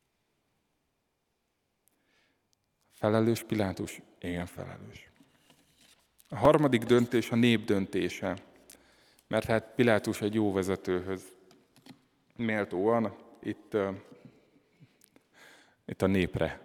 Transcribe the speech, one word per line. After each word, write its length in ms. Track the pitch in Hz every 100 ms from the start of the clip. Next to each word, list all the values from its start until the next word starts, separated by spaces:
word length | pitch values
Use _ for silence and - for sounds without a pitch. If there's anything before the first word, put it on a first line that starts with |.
| _ _ _ _ _ _ _ _ _ _ _ _ _ _ _ _ _ _ _ _ _ _ _ _ _ _ _ _ _
Felelős 520 | - 107 110 113 113
Pilátus? 580 | - 110 98 90 101 - - _
Igen, 260 | 90 87 90
felelős. 640 | - 92 92 101 98 - _ _ _ _ _ _ _ _ _ _ _ _
A 60 | 117
harmadik 480 | 131 151 147 120
döntés 480 | 113 123 120 120 110
a 40 | 117
nép 300 | 120 113 -
döntése. 720 | 101 95 95 87 - 98 90 - - - - _ _ _ _ -
Mert 180 | 110 -
hát 280 | 113 - -
Pilátus 460 | 120 104 113 101
egy 120 | 107
jó 200 | 110 104
vezetőhöz 800 | 95 92 92 - 90 95 92 - - _ _ _ _ - - _ _ _ -
méltóan 800 | 113 107 98 90 104 117 107 - - -
itt, 300 | - 104 -
ö, 160 | 110 98 95 - - - _ _ _ _ _ - _ _ _ _ _ - - _ _ -
itt 160 | -
a 60 | 95
népre 520 | 95 87 - 80 -